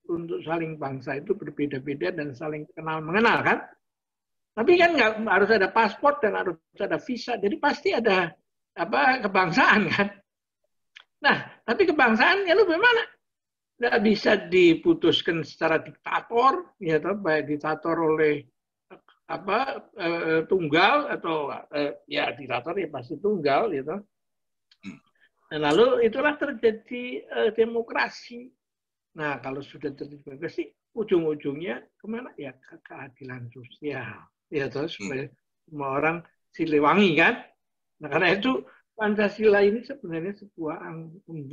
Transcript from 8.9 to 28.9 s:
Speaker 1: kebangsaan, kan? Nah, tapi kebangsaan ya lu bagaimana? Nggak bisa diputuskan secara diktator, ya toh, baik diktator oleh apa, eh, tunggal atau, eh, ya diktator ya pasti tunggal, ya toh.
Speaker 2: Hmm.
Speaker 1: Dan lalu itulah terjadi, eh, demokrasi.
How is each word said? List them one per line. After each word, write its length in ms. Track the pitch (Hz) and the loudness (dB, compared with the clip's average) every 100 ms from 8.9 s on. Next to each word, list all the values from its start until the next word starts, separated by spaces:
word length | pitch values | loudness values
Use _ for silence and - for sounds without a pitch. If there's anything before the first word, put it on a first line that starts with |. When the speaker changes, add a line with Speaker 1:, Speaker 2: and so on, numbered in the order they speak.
| - 254 254 | 2 2 2
Speaker 1:
kebangsaan, 640 | 208 190 175 175 349 214 170 | 0 2 2 4 4 4 2
kan? 200 | 143 202 - _ _ _ _ _ _ _ - _ _ | 0 -2 -6 _ _ _ _ _ _ _ -20 _ _
Nah, 140 | 285 147 - - | 0 0 -2 -10
tapi 240 | - 240 339 | -4 0 2
kebangsaan 560 | 302 247 220 311 381 | 4 4 4 2 2
ya 120 | 381 370 | 2 4
lu 120 | 381 | 4
bagaimana? 360 | 330 480 466 466 _ _ _ _ _ _ - | 4 4 4 0 _ _ _ _ _ _ -4
Nggak 220 | 240 233 | 0 2
bisa 320 | 214 202 233 202 | 4 4 4 2
diputuskan 1040 | 170 180 175 160 180 160 170 147 - 165 | 4 6 6 6 4 4 4 2 0 -2
secara 360 | 143 - 160 156 | -4 -2 0 0
diktator, 960 | 147 - - 175 - 240 269 359 - - | -4 -14 -6 -6 -2 2 2 2 -4 -8
ya 240 | 175 156 | -2 0
toh, 160 | 170 202 | 0 -2
baik 320 | 185 156 143 | 0 0 0
diktator 460 | 147 151 156 165 165 | -4 -4 -4 -2 0
oleh 460 | 160 156 151 147 - _ _ _ _ - _ _ - | 0 2 2 0 -6 _ _ _ _ -20 _ _ -12
apa, 540 | 160 196 214 269 - - - | -8 -2 -2 -2 -8 -12 -8
eh, 460 | 170 170 165 160 160 | -4 -4 0 0 0
tunggal 600 | 190 160 160 202 285 277 | 0 2 4 4 2 -2
atau, 440 | 214 175 160 139 - - | -6 -4 -4 -6 -10 -8
eh, 320 | 147 143 147 | -4 -4 -6
ya 260 | - 143 143 | -8 -4 -4
diktator 440 | - 131 123 156 196 | -6 -6 -6 -4 -6
ya 120 | 160 | -6
pasti 280 | 131 120 151 | -8 -10 -4
tunggal, 540 | 208 202 143 139 220 | -2 0 2 2 0
ya 120 | 143 | -4
toh. 160 | 139 196 - _ _ _ _ _ _ _ | -6 -10 -12 _ _ _ _ _ _ _
Speaker 2:
Hmm. 160 | 98 - _ _ _ _ - | -18 -18 _ _ _ _ -10
Speaker 1:
Dan 120 | 156 | -2
lalu 240 | 147 160 247 247 | 2 4 4 4
itulah 320 | 226 269 294 294 | 2 2 -2 -2
terjadi, 680 | 311 226 226 220 - 247 247 254 | -6 0 0 0 -8 -10 -10 -10
eh, 280 | - 240 233 | -8 -2 0
demokrasi. 960 | 220 226 233 233 277 233 - - 240 254 _ _ _ _ | 2 0 -2 -4 -4 -4 -6 -18 -18 -18 _ _ _ _